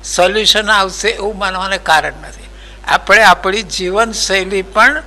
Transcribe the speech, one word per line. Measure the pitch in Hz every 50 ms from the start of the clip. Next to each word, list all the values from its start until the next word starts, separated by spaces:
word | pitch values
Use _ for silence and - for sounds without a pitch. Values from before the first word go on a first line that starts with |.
| -
સોલ્યુશન | - - - 175 185 196 214 214 202 - 214 214 208
આવશે | 220 202 190 190 185 - - 208
એવું | 226 - 196 208 214 190
માનવાને | 202 190 190 180 185 190 196 180
કારણ | - - 160 156 151 151 - - - -
નથી. | - - - - - - - - - - - -
આપણે | - 180 - - 190 214
આપણી | 220 196 175 - - 190 190 220
જીવનશૈલી | 220 165 - - 185 180 185 214 233 226 214 202 - - 190 196 185 190 202 190
પણ | 185 185 - 214 220 262 294 302 320